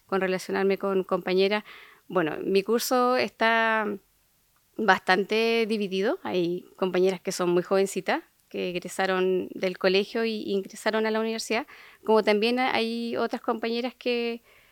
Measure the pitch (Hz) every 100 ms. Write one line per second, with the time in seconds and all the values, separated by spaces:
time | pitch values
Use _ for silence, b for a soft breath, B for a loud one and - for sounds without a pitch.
0 | _ 190 185 185 - 196 196 190 196 190
1 | 180 185 185 185 196 214 B B B B
2 | - 180 156 - - 190 190 233 - 254
3 | 247 254 220 - 226 226 226 220 208 202
4 | - _ _ _ _ _ _ - 214 185
5 | - 185 196 214 226 226 214 214 196 190
6 | 214 381 220 185 170 180 - - 190 180
7 | 190 180 - 180 180 175 170 196 190 190
8 | 180 262 - _ _ 202 185 175 180 -
9 | 190 185 185 185 - - 185 180 190 190
10 | 202 233 226 214 - 196 190 - 220 220
11 | 220 220 226 226 - 226 302 B B B
12 | - 220 208 208 233 247 262 - 226 233
13 | 233 240 233 240 - 226 233 233 247 -
14 | 247 240 233 233 b b b